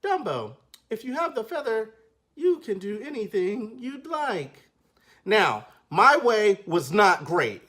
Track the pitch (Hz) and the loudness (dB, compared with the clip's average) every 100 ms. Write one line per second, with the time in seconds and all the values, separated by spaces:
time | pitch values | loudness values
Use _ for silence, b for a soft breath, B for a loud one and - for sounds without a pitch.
0 | 403 381 214 135 107 127 _ - _ 220 | -2 -2 -2 -6 -8 -14 _ -20 _ -10
1 | 254 262 339 254 220 330 277 220 220 _ | -8 -4 -4 -4 -8 -6 -4 -4 -4 _
2 | _ _ _ - 339 339 - 190 196 208 | _ _ _ -2 0 0 -4 -8 -6 -8
3 | 262 285 208 202 180 214 214 226 247 277 | -8 -8 -4 -2 -2 -4 -8 -10 -12 -12
4 | 302 320 285 196 135 - _ _ _ _ | -8 -4 -4 -4 -8 -16 _ _ _ _
5 | b b - 214 170 107 - b _ 151 | b b 0 2 2 0 -8 b _ 4
6 | 247 294 240 220 214 196 - 170 131 185 | 6 6 4 2 4 2 0 -2 0 4
7 | 202 175 147 170 123 98 | 4 4 0 0 0 -4